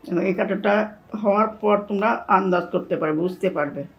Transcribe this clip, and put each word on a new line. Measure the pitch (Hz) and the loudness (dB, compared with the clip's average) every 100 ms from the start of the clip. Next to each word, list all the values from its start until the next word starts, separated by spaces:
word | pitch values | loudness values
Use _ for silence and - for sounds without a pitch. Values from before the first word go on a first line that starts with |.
| - | -4
এবং | 170 190 | -2 0
এই | 185 | 0
কাটাটা | 202 202 208 208 214 - - 214 | 0 0 2 2 0 -8 -12 -2
হওয়ার | 202 202 220 214 | 2 2 2 0
পর | 214 202 208 | 2 2 2
তোমরা | 202 208 - - 196 | 0 0 0 2 2
আন্দাজ | 190 180 170 | 4 0 0
করতে | 180 - 175 | -4 -2 -2
পারবে, | 156 156 | 0 0
বুঝতে | 180 180 190 151 | -2 -2 -2 -2
পারবে। | 147 139 143 | -4 -6 -12